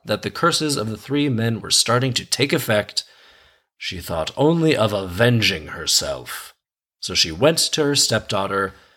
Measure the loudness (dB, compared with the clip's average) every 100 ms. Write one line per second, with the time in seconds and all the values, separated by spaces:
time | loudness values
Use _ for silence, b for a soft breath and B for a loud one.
0 | -4 -4 -4 0 0 2 0 -2 -4 -6
1 | -2 0 2 2 0 -2 0 0 2 2
2 | 2 -2 -4 -2 0 0 0 0 0 -6
3 | b b b b b b b _ -10 -8
4 | -6 -4 -4 0 2 4 2 2 2 0
5 | -4 2 4 4 2 -2 -6 -8 -2 0
6 | 0 -6 -8 -12 -14 -20 _ _ _ _
7 | -4 -2 -2 2 2 2 0 0 2 2
8 | 2 0 0 -2 -2 0 -2 b b